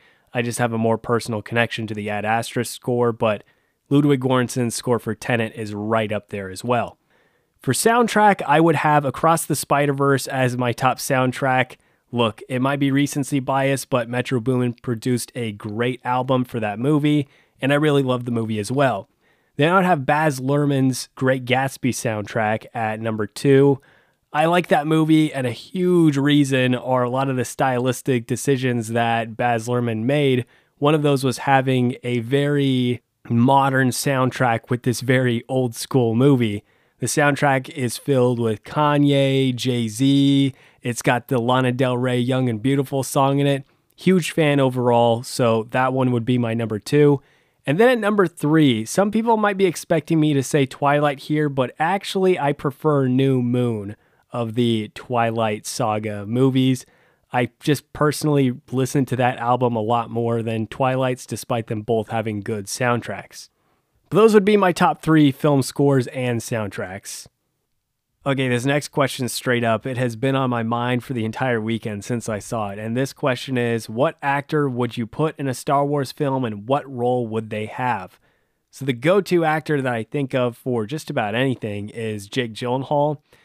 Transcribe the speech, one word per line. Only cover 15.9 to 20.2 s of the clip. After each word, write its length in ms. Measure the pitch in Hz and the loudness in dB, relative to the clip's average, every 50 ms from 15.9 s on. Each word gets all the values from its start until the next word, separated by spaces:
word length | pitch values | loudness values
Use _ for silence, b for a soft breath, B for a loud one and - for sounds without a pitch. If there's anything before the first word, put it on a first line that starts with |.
| 127 - - | -4 -4 -4
album 400 | 123 123 127 131 135 131 127 123 | -2 -2 -2 0 0 0 0 0
for 160 | - - 117 | -2 -4 -4
that 200 | 107 104 104 107 | -4 -4 -4 -2
movie, 500 | 120 143 156 143 147 151 147 151 139 b b b b b b b | 0 0 0 2 2 2 0 0 -2 b b b b b b b
and 100 | - 131 | -2 0
I 60 | 143 | 2
really 260 | 147 156 151 143 139 135 | 2 2 2 2 2 2
love 220 | 127 127 123 120 | 0 -2 -2 -2
the 60 | 120 | -4
movie 280 | 120 117 113 110 110 107 | -4 -4 -2 -2 -4 -4
as 140 | 104 104 127 | -4 -2 0
well. 340 | 143 139 131 110 95 - _ _ _ _ _ _ _ _ _ _ | 2 2 2 0 -2 -8 _ _ _ _ _ _ _ _ _ _
Then 160 | - 139 165 | 0 2 4
I 40 | 180 | 4
would 100 | 196 180 | 4 4
have 200 | 180 180 147 131 | 4 2 2 2
Baz 360 | 139 147 151 | 0 2 2